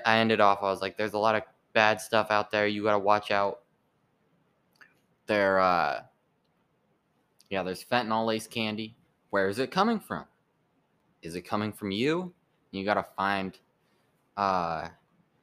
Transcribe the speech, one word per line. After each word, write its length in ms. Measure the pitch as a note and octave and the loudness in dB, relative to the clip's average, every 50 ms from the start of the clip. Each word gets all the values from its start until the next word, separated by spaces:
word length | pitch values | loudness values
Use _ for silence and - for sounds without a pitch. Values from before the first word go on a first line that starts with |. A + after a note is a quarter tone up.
| - A#2 A2 | 2 2 4
I 40 | A2+ | 4
ended 220 | A2+ A2 A2+ G#2 | 4 4 4 4
off, 220 | G#2 G2+ G2+ G2 G2+ | 4 4 4 2 0
I 80 | G2 | -2
was 100 | F#2+ F#2 | -2 -2
like, 160 | F#2+ G2 F2+ | -4 -8 -6
"There's 180 | - G#2+ G#2+ G2+ | -4 -6 -4 -2
a 40 | G#2 | 0
lot 160 | G#2 A2+ A2 | 0 2 2
of 80 | G#2+ G#2 - _ _ _ _ - | 0 -2 -6 _ _ _ _ 2
bad 280 | A#2 G#2+ G#2+ A2 A2 | 4 4 4 4 0
stuff 300 | - - - A2 G#2 - | -2 -2 0 0 0 2
out 200 | G#2+ G#2 G#2 - | 0 0 0 0
there. 160 | - G#2+ G#2 | 0 0 0
You 180 | G#2 G#2 G#2 G2+ | 0 0 -2 0
gotta 140 | G#2+ G#2 G#2 | 0 0 2
watch 320 | F#2+ G2+ G#2 G#2 G#2 - | 2 2 2 2 2 0
out." 320 | G#2+ G2+ G2+ G2+ G2 - _ _ _ _ _ _ _ _ _ _ _ _ _ _ _ _ _ _ _ _ _ _ _ _ - _ _ _ _ _ _ _ _ | 0 0 0 0 -4 -6 _ _ _ _ _ _ _ _ _ _ _ _ _ _ _ _ _ _ _ _ _ _ _ _ -20 _ _ _ _ _ _ _ _
There, 340 | - G#2+ G#2 G2 G2 F#2+ F#2+ | -2 0 2 4 4 4 4
uh, 440 | F#2 F#2 F2+ E2+ D#2+ D2 C2+ G#1+ - - _ _ _ _ _ _ _ _ _ _ _ _ _ _ _ _ _ _ _ _ _ _ _ _ _ _ _ - | 4 4 4 4 2 0 -2 -4 -8 -14 _ _ _ _ _ _ _ _ _ _ _ _ _ _ _ _ _ _ _ _ _ _ _ _ _ _ _ -6
yeah, 120 | G2 F#2+ F2+ | -4 -4 -4
there's 220 | F2+ F#2 - - | -4 -6 -8 -6
fentanyl 400 | - B2+ B2 A#2+ G#2+ A2 A2+ A2+ | -2 -2 -2 0 0 -2 0 0
laced 260 | A2+ A2+ A2 A2 - | 0 -2 -2 -4 -8
candy. 460 | - A#2+ A2+ A2 G#2+ G#2 A2+ G#2+ - _ _ _ _ _ _ - | -6 -6 -4 -4 -4 -6 -8 -12 -14 _ _ _ _ _ _ -4
Where 180 | - G2+ G2 G2 | 0 0 0 0
is 100 | G2+ A2 | 0 -2
it 120 | C3 B2 | -4 -2
coming 300 | - F3+ G3 A3+ A#3 G3+ | 0 0 0 0 0 -4
from? 240 | - - G#2+ D#2+ - _ _ _ _ _ _ _ _ _ _ _ _ _ _ _ _ _ _ _ - | -6 -8 -10 -10 -10 _ _ _ _ _ _ _ _ _ _ _ _ _ _ _ _ _ _ _ -14
Is 120 | E2 E2 | -12 -10
it 80 | F2+ F2+ | -10 -10
coming 300 | - - G#2 G#2+ G#2+ G2+ | -6 -6 -4 -4 -4 -6
from 180 | - G#2+ G2+ | -8 -6 -6
you? 420 | G2 G#2 A#2+ C#3+ D#3+ F3 F#3 F3+ - _ _ _ _ _ _ _ | -4 -2 0 0 -2 -2 -4 -8 -12 _ _ _ _ _ _ _
You 140 | - G2 F#2+ | -10 -6 0
gotta 220 | G2+ G#2 G2+ F#2+ - - | 0 0 0 0 -6 -6
find, 420 | - F#2+ G2 G2+ G2 F#2+ F#2+ - - _ _ _ _ _ _ _ _ _ _ _ _ _ _ - | -4 -2 0 0 -2 -4 -6 -10 -14 _ _ _ _ _ _ _ _ _ _ _ _ _ _ -6
uh, 520 | G2+ G2+ G2 F#2+ F#2 F2 E2 E2 D#2+ D#2 E2 - _ _ _ _ _ _ _ _ _ | -2 0 0 0 0 0 -2 -4 -6 -8 -10 -14 _ _ _ _ _ _ _ _ _